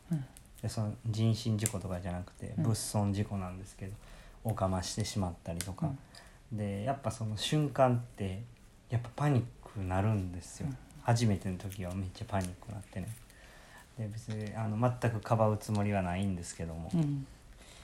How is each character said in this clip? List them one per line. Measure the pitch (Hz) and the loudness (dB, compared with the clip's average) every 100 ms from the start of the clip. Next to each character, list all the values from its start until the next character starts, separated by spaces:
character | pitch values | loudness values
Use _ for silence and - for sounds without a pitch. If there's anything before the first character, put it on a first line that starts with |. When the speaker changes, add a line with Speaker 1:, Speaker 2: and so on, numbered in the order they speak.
| - | -4
Speaker 1:
う | 160 | -4
ん。 | 131 - - - | -4 -12 -20 -8
Speaker 2:
で、 | 113 | -4
そ | - | -2
の | 104 - 113 | -2 -2 -4
人 | 107 113 | 2 4
身 | 110 117 110 | 4 2 2
事 | 104 | 2
故 | 95 | 0
と | 90 | -4
か | 90 | -4
じ | 92 | -4
ゃ | |
な | 87 | -4
く | 92 | -6
て、 | - 95 - | -10 -6 0
Speaker 1:
う | |
ん。 | |
Speaker 2:
物 | 113 110 | 2 2
損 | - 110 101 | 0 2 2
事 | 101 104 | 2 0
故 | 101 | -2
な | 90 | -6
ん | 92 | -8
で | 98 | -12
す | - | -10
け | 95 | -10
ど、 | 104 - - - - | -10 -14 -18 -18 -8
お | 113 107 | -4 0
か | 95 | 2
ま | 92 | 2
し | 92 - | 0 -2
て | 104 | -2
し | - | 0
ま | 90 | 0
っ | 85 | -2
た | - | -6
り | 85 | -4
と | 95 | -4
か。 | 87 156 135 - - - - - | 0 0 -2 -8 -20 -20 -20 -8
Speaker 1:
う | 107 | -4
ん。 | |
Speaker 2:
で、 | 104 101 | -2 0
や | 101 | -2
っ | 135 | 0
ぱ | 110 | -2
そ | - 110 | -2 -2
の | 107 | -2
瞬 | - 151 143 | 2 4 4
間 | 143 131 120 | 6 6 6
っ | |
て、 | 120 - 98 95 120 - - - - | 0 -4 -4 -4 -8 -16 -20 -20 -2
や | 117 | -2
っ | |
ぱ | - - | -2 0
パ | 147 | 4
ニ | 131 | 4
ッ | 120 - - 107 | 2 -8 -12 -6
ク | |
な | 92 92 | 0 4
る | 107 | 4
ん | 107 92 | 2 0
で | 87 | -4
す | - - | -10 -6
よ。 | 147 | -6
Speaker 1:
う | |
ん。 | 131 - - | -6 -12 -6
Speaker 2:
初 | - 113 117 | 2 4 6
め | 95 | 4
て | 98 | 0
の | 90 | -4
時 | 98 95 90 | -6 -6 -4
は | |
め | 92 92 | -4 -6
っ | |
ち | - | -6
ゃ | 107 | -2
パ | 101 | -2
ニ | 90 | -2
ッ | 92 - | -6 -12
ク | |
な | 101 | -12
っ | |
て | 98 101 | -10 -8
ね。 | 90 113 - - - - - - - - | -8 -10 -14 -20 -20 -20 -20 -20 -18 -8
で、 | 110 | -6
別 | 110 - | -6 -6
に、 | 107 107 104 | -6 -4 -4
あ | 110 | -2
の、 | 107 123 120 | 2 2 4
全 | 113 | 2
く | 104 | 0
か | - 110 | 2 4
ば | 110 | 6
う | 104 | 4
つ | - | 0
も | 104 | 2
り | 101 | 4
は | 101 | 2
な | 90 90 | 2 2
い | 101 | 0
ん | 90 | 0
で | |
す | 85 - | -6 -6
け | 82 | -6
ど | |
も。 | 80 82 170 | -6 -2 2
Speaker 1:
う | |
ん。 | 147 143 135 - - - - - | 2 0 -4 -14 -20 -20 -20 -20